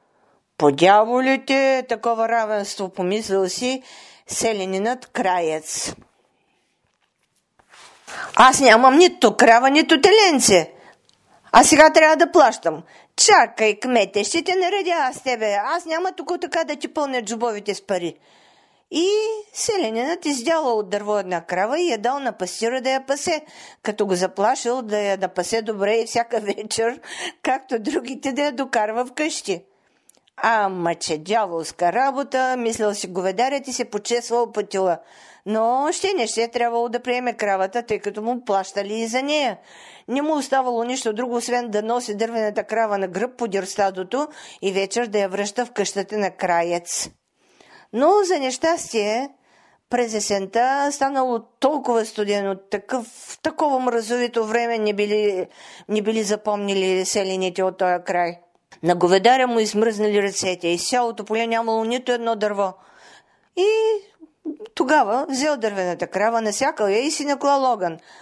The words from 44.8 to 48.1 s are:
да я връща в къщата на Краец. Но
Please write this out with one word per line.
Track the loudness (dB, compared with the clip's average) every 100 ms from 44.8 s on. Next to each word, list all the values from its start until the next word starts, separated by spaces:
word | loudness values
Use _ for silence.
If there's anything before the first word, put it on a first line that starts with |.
| -2 -2 -2
да | -2
я | -2
връща | -2 -4 -4 -6
в |
къщата | -4 -4 -4 -6 -4
на | -4
Краец. | -2 0 0 0 -4 -4 -8 -8 _ _ _ _ _ -20 -20 -8 0
Но | 4